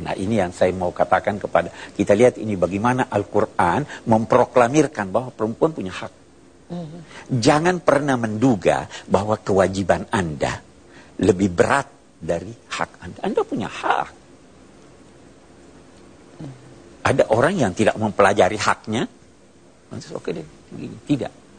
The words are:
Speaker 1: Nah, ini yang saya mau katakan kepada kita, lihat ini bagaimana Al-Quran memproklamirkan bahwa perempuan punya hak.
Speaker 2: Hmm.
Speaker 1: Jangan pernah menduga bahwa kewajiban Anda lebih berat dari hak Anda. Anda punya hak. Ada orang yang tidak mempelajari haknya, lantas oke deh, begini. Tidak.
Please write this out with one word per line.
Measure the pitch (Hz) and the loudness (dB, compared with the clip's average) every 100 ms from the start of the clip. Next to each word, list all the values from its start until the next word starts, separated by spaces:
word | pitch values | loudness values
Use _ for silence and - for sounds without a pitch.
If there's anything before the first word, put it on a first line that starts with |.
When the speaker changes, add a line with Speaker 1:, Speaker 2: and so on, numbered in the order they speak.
Speaker 1:
Nah, | 82 87 | -8 -6
ini | 98 113 | -2 0
yang | 90 | -2
saya | 90 92 | 0 0
mau | 90 90 | 0 -4
katakan | - - 92 104 104 | -2 0 0 0 -4
kepada | 85 85 85 - - | -2 -2 -2 -10 -16
kita, | - 98 101 | -4 2 6
lihat | 123 - | 6 4
ini | 110 98 | -4 -2
bagaimana | 85 98 117 127 127 | 0 0 0 0 0
Al-Quran | 107 101 104 104 - 92 92 147 - - | -2 0 0 -2 0 0 0 -4 -8 0
memproklamirkan | 113 113 120 120 127 120 147 139 - 98 | 2 4 2 4 4 4 4 0 -2 -4
bahwa | 104 127 | -4 -4
perempuan | - 110 117 160 | -6 -6 0 -2
punya | 160 95 | 0 -10
hak. | - 113 - - - - - - | -10 -14 -16 -20 -20 -20 -20 -14
Speaker 2:
Hmm. | 175 160 170 160 - - | -12 -12 -16 -18 -20 -4
Speaker 1:
Jangan | 131 113 147 170 180 | 2 4 4 2 2
pernah | - 139 143 | 2 2 2
menduga | 127 117 107 131 107 82 69 - - - | 0 -2 2 2 4 2 0 -2 -14 -2
bahwa | 95 104 107 | -2 0 -4
kewajiban | - 95 92 95 90 92 107 | 0 2 2 0 0 -2 0
Anda | 110 85 71 67 - - - - - - - | -2 -2 -2 -4 -4 -12 -20 -20 -20 -20 -2
lebih | 95 92 98 | 2 2 2
berat | 87 107 135 139 - _ _ | 2 2 2 0 -12 _ _
dari | 80 85 90 | -6 -6 -6
hak | 117 - - 85 - | -16 -12 -6 -6 -8
Anda. | 87 - - | -18 -8 -4
Anda | 453 | -2
punya | - 285 202 | -2 -4 -6
hak. | - - - - - - - - - - - - - - - - - - - - - - - - - - - 151 131 - - - - | -6 -4 -2 -4 -10 -20 -20 -20 -20 -20 -20 -20 -20 -20 -20 -20 -20 -20 -20 -20 -20 -20 -20 -20 -20 -20 -20 -18 -18 -20 -20 -20 -6
Ada | 110 - - | -2 -2 0
orang | 113 139 196 | 0 2 2
yang | 110 | -2
tidak | 90 104 - | 2 0 0
mempelajari | 107 92 98 101 92 | -4 4 4 6 2
haknya, | 104 104 98 - 110 180 - - _ - - - _ _ | 2 -2 -2 -2 -4 -4 -10 -20 _ -20 -20 -20 _ _
lantas | - - | -16 -12
oke | - - | -10 -8
deh, | 170 156 - - | -8 -10 -20 -20
begini. | - - 110 - | -14 -14 -14 -4
Tidak. | 143 101 - - | -2 -2 -10 -20